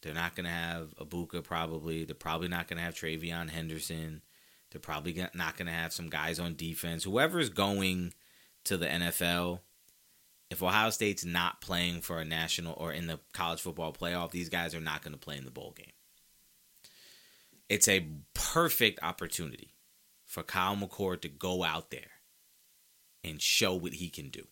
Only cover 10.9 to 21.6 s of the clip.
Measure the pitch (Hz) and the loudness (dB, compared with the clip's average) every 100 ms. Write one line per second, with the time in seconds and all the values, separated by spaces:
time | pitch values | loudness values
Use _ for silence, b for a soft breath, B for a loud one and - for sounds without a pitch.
10.9 | - 107 95 87 87 87 - - 87 87 | 4 2 2 0 2 2 0 -2 2 2
11.9 | 87 - 82 80 82 82 - 85 80 82 | 0 -2 -4 -2 0 0 0 -2 -4 -4
12.9 | 76 85 80 - - 85 82 87 80 82 | -4 -4 -6 -8 -4 -2 -2 -4 -4 -4
13.9 | 73 87 87 85 87 85 87 85 82 80 | -2 -2 -2 -2 -4 -2 -2 -2 -4 -4
14.9 | 76 80 71 - 71 65 64 - - - | -4 -6 -12 -10 -10 -10 -10 -12 -14 -20
15.9 | - _ _ _ _ _ _ _ _ B | -20 _ _ _ _ _ _ _ _ B
16.9 | B B B B B B B _ 101 - | B B B B B B B _ 6 8
17.9 | 95 80 76 - - - 165 165 - 113 | 8 6 -8 -8 -4 2 4 4 8 6
18.9 | - 82 - 85 - 80 58 - _ _ | 6 -4 -2 -4 -4 -4 -8 -16 _ _
19.9 | _ _ _ - - 85 95 92 101 95 | _ _ _ -12 -8 -2 2 2 2 -2
20.9 | - 98 90 82 71 92 92 | 0 0 0 -6 -4 0 2